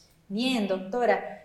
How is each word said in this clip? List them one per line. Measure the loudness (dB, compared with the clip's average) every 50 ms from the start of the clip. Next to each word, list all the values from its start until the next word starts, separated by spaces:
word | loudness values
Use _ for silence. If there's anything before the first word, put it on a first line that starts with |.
| -20 -20 _ _ _ -6
Bien, | -4 -2 0 2 2 2 2 0
doctora. | 0 -2 -4 -4 -2 0 4 4 4 2 0 -6 -10 -14 -16